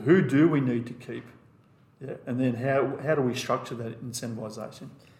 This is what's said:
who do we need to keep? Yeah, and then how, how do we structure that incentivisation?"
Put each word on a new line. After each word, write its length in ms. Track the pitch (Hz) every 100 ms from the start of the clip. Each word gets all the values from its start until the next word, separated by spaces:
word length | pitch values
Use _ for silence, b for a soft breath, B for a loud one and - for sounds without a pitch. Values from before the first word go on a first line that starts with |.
who 180 | 117 185
do 260 | 135 135 160
we 120 | 151
need 260 | 127 120 117
to 80 |
keep? 300 | - - 113 - - - _ _ _ _ -
Yeah, 140 | 131 - -
and 140 | 123
then 140 | 127
how, 420 | 113 135 135 123 -
how 100 | 139
do 80 | 151
we 120 | 127 113
structure 400 | - 127 - 117
that 260 | 113 117
incentivisation?" 840 | 123 117 120 110 110 110 - - 135 - b